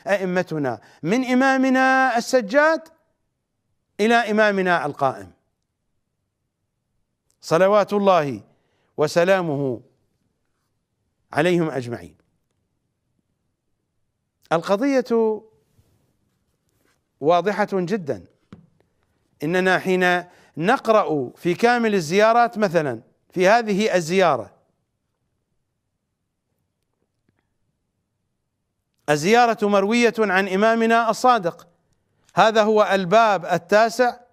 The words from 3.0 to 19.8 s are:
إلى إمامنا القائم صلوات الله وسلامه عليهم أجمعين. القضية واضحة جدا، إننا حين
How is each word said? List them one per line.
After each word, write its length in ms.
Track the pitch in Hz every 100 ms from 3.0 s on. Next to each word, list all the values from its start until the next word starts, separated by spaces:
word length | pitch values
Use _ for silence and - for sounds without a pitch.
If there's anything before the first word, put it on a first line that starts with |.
| _ _ _ _ _ _ _ _ _ -
إلى 140 | 220
إمامنا 720 | 233 214 214 214 196 185 170 147
القائم 460 | 135 135 101 90 _ _ _ _ _ _ _ _ _ _ _ _ _ _ _ _ _ _ _ _ _
صلوات 520 | - 160 190 208 190
الله 500 | 202 196 175 143 107 - _ _ _ _ -
وسلامه 840 | 151 170 175 196 170 143 135 117 _ _ _ _ _ _ _ _ _ _ _ _ _ _ -
عليهم 380 | - 170 175 160
أجمعين. 460 | 135 120 117 82 80 _ _ _ _ _ _ _ _ _ _ _ _ _ _ _ _ _ _ _ _ _ _ -
القضية 920 | 165 165 196 277 269 - 233 220 214 - _ _ _ _ _ _ _ _ _ _ _ _ _ _ _ _ -
واضحة 480 | 143 175 180 196 202
جدا، 520 | 196 170 214 143 104 85 _ _ - _ _ _ _ _ _ _ -
إننا 360 | 151 185 185
حين 460 | 175